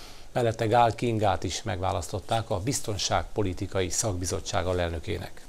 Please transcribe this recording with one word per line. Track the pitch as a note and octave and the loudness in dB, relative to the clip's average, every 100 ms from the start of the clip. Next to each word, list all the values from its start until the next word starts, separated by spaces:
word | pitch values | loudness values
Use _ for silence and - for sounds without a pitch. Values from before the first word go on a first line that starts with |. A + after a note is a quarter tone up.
| - - - | -14 -14 -6
Mellette | C3 A#2 A2 A2+ | 0 0 2 4
Gál | A#2+ A#2 | 6 6
Kingát | A2+ A#2+ A2 G#2 F#2 | 4 0 2 4 2
is | F#2+ - | 0 -4
megválasztották | A2 F#2 F#2 F#2 - G2+ - A2+ G#2+ | -4 -2 0 -2 -2 -6 -2 -2 0
a | G2 | -2
Biztonságpolitikai | G#2 C#3 - G2 - G2+ - - G2 F2 F#2+ G2 F2+ | 0 -2 -2 -2 2 2 2 0 0 0 -2 0 0
Szakbizottság | - A2+ F2+ F2+ F#2+ - G2 F2+ | 0 0 -2 -2 -4 -2 0 2
alelnökének. | F2+ E2+ E2+ E2+ F2+ - - | 2 0 -2 -4 -6 -6 -12